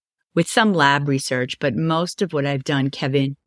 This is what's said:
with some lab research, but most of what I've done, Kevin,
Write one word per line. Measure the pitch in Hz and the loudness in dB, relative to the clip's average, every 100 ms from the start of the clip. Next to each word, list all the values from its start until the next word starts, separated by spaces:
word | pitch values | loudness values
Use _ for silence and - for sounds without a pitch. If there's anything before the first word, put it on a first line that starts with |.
| _ _ _ | _ _ _
with | 170 170 | -2 0
some | - 220 | 2 2
lab | 175 143 143 143 | 4 4 4 2
research, | 135 - 127 127 - | -2 -2 -4 -4 -4
but | 143 | -4
most | 143 160 160 175 - | -2 0 0 -2 -4
of | 180 | -4
what | 151 139 | -2 -2
I've | 143 | -2
done, | 135 143 135 | -2 -2 -2
Kevin, | - 139 139 135 139 | -2 -2 0 0 -4